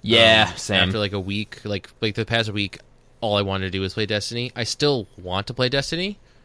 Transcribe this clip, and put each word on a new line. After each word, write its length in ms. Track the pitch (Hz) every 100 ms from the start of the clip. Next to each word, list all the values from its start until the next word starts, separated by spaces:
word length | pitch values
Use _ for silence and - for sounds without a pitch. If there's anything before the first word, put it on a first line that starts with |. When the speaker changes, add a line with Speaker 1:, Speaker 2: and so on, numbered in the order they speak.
Speaker 1:
Yeah, 460 | - 113 113 110 104
Speaker 2:
Um, 60 | -
Speaker 1:
same. 320 | - 95 90
Speaker 2:
after, 100 | 104
like, 140 | 101
a 80 | 101
week, 400 | 95 101 104 -
like, 240 | 104 101 - _
like, 140 | 110
the 100 | 104
past 260 | 110 117 110
week, 260 | 104 98 - - _ _ _
all 160 | 113 104
I 60 |
wanted 240 | 98 95 95
to 40 |
do 100 | 95
was 140 | 95
play 120 | 110 104
Destiny. 460 | 104 - 117 123
I 100 | -
still 420 | 113 - 147 131 101 -
want 300 | 90 92 104
to 60 |
play 140 | 123 127
Destiny, 500 | 139 - 160 190 208 _ _